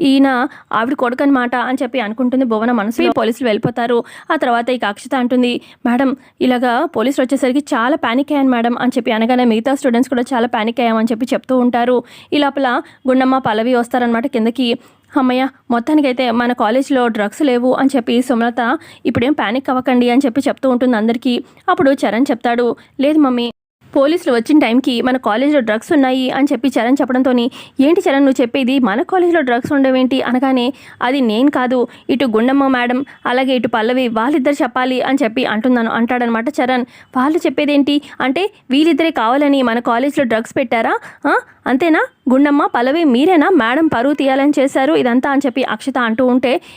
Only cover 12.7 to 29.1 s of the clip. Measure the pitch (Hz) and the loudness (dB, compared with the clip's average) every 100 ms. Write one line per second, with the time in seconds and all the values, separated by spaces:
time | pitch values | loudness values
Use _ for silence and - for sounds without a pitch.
12.7 | 254 - - 254 254 262 262 254 214 226 | -2 -6 -6 0 2 2 0 0 -2 0
13.7 | 247 240 254 240 226 277 233 226 233 240 | 0 0 -2 0 -2 -2 -2 -2 0 -2
14.7 | 233 - _ _ 294 254 254 262 - - | -4 -8 _ _ 0 0 0 -2 -6 -4
15.7 | 240 240 302 277 247 247 233 240 247 214 | -2 0 2 2 0 -2 0 -2 0 0
16.7 | 254 277 269 240 220 208 - 294 247 254 | 0 0 0 0 -2 -4 -2 0 0 0
17.7 | - 269 269 240 240 254 233 233 240 233 | 2 0 0 0 -2 0 0 -2 -2 -2
18.7 | 320 - - - 240 240 302 208 247 269 | -4 -8 -8 -4 0 0 -2 -2 -4 -2
19.7 | 254 262 247 240 240 285 233 269 - 262 | -2 0 2 2 2 2 0 -2 -2 0
20.7 | 247 254 226 226 233 262 240 - _ - | 0 0 0 0 -2 -2 -4 -6 _ -2
21.7 | 359 277 277 220 214 285 233 254 240 240 | 2 2 2 0 0 0 0 -2 0 -2
22.7 | - - - 277 311 277 247 240 - _ | -4 -10 -2 2 4 2 0 -4 -8 _
23.7 | _ _ 302 277 349 311 233 226 302 254 | _ _ 0 2 2 0 0 2 4 4
24.7 | 240 277 240 247 254 233 214 285 294 226 | 2 0 0 0 0 0 0 2 2 0
25.7 | 214 - 320 262 262 254 - 285 277 269 | -2 0 2 2 0 -2 0 0 0 0
26.7 | 254 233 277 254 254 262 247 233 - - | 0 0 0 0 0 2 2 -2 -6 -8
27.7 | - 269 349 370 277 277 262 240 277 247 | 0 2 2 2 2 2 2 0 0 0
28.7 | 269 240 214 - | 0 0 -2 -2